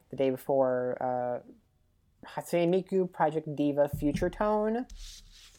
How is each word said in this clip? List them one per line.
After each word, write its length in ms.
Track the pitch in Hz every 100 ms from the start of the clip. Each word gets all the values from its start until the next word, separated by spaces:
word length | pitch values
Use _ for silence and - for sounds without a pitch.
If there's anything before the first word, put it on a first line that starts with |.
| -
the 60 | 135
day 140 | 135
before, 640 | 127 - 135 131 127 123 -
uh, 1300 | 127 123 123 123 - - _ _ _ _ _ _ -
Hatsune 400 | - - 175 170
Miku 420 | 185 185 190 180
Project 440 | - 156 156 156
Diva 340 | 143 147 139 143
Future 400 | - 147 - 180
Tone, 580 | - 214 214 214 226 262 - - - - - -